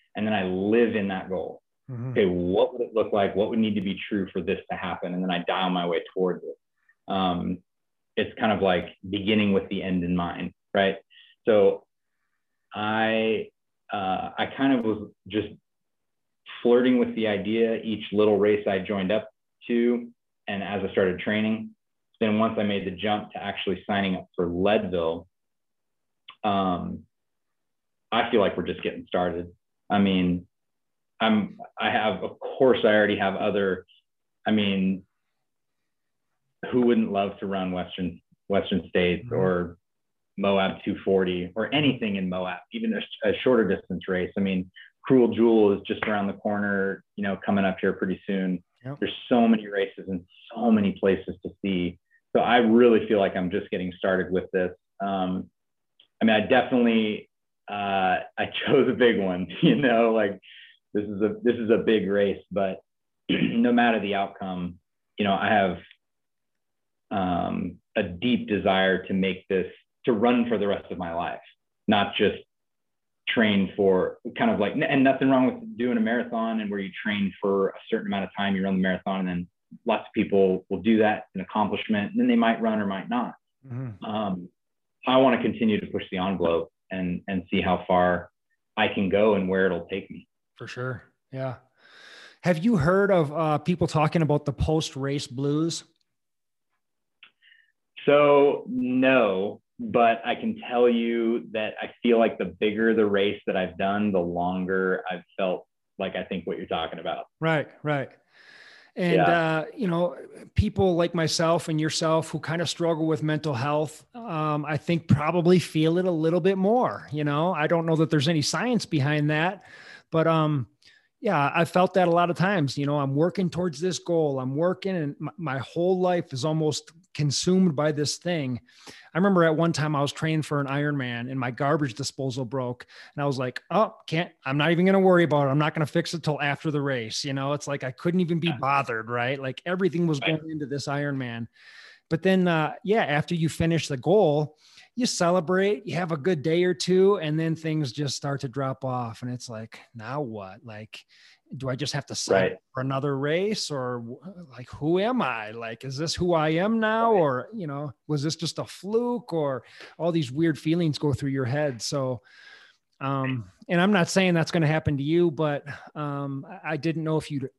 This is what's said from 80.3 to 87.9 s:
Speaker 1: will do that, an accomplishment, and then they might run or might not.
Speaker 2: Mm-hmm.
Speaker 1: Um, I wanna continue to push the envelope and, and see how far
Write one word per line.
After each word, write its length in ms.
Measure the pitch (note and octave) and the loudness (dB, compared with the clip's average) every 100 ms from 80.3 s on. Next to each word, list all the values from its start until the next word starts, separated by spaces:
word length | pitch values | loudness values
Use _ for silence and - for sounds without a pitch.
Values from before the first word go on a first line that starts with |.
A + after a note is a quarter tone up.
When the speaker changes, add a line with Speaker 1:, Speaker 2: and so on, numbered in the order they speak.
| G2 F#2+ F#2 - | 4 4 2 -2
Speaker 1:
will 100 | F#2 | -2
do 180 | G2 G#2+ | 2 4
that, 260 | G#2+ G#2+ - | 4 2 -6
an 60 | F#2+ | -10
accomplishment, 680 | F#2+ G#2+ G#2 G2+ - G#2+ G2+ | -6 -2 -2 -2 -2 -2 -2
and 80 | A2 | 0
then 80 | B2 | 2
they 80 | A#2 | 4
might 240 | A#2 A2 | 4 2
run 180 | A2+ G#2+ | 0 -2
or 60 | G2+ | -2
might 220 | F#2+ F2 | -4 -4
not. 240 | A#2+ - - _ _ C3 | -6 -6 -10 _ _ -14
Speaker 2:
Mm-hmm. 320 | B2 B2+ G2 | -10 -10 -12
Speaker 1:
Um, 440 | A2 G#2+ G#2 F2+ F2 _ _ _ _ _ - | -8 -6 -4 -6 -10 _ _ _ _ _ 0
I 100 | C3 | 4
wanna 240 | C3+ A#2+ | 4 4
continue 360 | A#2 - A2+ G2+ | 0 0 0 0
to 60 | F#2 | -2
push 160 | F#2+ - | -6 -6
the 80 | F#2+ | -4
envelope 520 | F#2+ F2+ E2+ E2 E2 _ - | -2 0 0 0 -2 _ -12
and, 300 | F#2+ F2+ F2 - | -6 -4 -6 -6
and 140 | F#2 - | -6 -2
see 100 | F#2+ | -2
how 240 | F2 F2 | 0 0
far 440 | - | 2